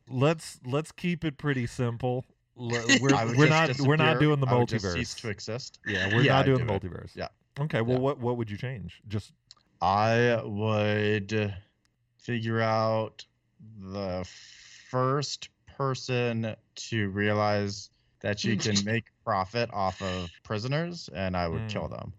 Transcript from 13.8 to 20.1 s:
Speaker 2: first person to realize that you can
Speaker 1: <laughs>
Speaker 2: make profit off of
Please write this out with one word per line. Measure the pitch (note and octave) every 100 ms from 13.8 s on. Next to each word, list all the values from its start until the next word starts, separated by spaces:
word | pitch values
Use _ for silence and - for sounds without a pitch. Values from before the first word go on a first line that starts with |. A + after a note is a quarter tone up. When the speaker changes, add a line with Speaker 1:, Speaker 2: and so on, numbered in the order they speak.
| F#2+ G2 G2 F2+ F2+ - - - - - -
Speaker 2:
first | B2+ B2+ C#3 C#3 - - _ _ -
person | C#3 B2+ - B2 A#2+ A#2 A2+ G#2+ _ -
to | - A2+ G2+
realize | F#2+ G#2 G#2 G#2 G#2 G2+ G2+ - _ _ _
that | G#2 G#2
you | - G2+
can | A2+ G2+
Speaker 1:
<laughs> | G2+
Speaker 2:
make | A2+ - _
profit | - G2+ F#2+ A#2+ A#2
off | G#2 F#2+ F#2
of | F#2+